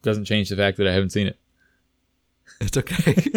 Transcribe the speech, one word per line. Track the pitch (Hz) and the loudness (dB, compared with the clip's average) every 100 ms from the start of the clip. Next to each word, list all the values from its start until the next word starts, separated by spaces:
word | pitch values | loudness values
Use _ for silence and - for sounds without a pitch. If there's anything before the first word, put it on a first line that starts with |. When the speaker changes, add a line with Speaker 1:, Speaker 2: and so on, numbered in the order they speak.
Speaker 1:
doesn't | - 107 101 | -2 -2 0
change | 107 95 | -2 0
the | 98 | 0
fact | 101 95 | 0 2
that | 98 | 2
I | |
haven't | 92 95 | 2 0
seen | 104 101 | 0 -2
it. | - _ _ _ _ _ _ _ _ _ _ _ - | -4 _ _ _ _ _ _ _ _ _ _ _ -8
Speaker 2:
It's | 104 139 | -4 -2
okay. | - 180 - 180 277 | -2 0 2 2 2